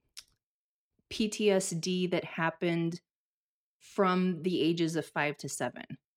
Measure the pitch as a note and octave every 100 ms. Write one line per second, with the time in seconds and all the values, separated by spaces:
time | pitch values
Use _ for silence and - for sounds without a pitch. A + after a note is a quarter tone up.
0 | _ - - _ _ _ _ _ _ _
1 | _ - G#3+ G#3+ G#3 F#3+ F#3+ E3 F#3+ F3+
2 | F3+ F3 D#3+ - E3 - F3 E3+ E3 F3
3 | - _ _ _ _ _ _ _ - -
4 | F#3 F3+ F#3 E3+ F3+ F3 D#3 E3+ E3 E3
5 | - D#3+ D3 C#3+ C#3 - B2 - - D3+
6 | _